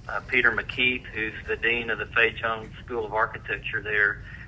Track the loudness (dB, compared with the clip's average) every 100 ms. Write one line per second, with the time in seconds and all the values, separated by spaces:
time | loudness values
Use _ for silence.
0 | -8 -8 0 4 6 4 0 0 2 0
1 | -4 -4 -4 -4 -4 0 2 2 0 -2
2 | -2 2 2 2 -2 -2 -4 -12 -6 -4
3 | 0 2 0 0 -6 -4 -4 -4 0 4
4 | 4 2 -6 -14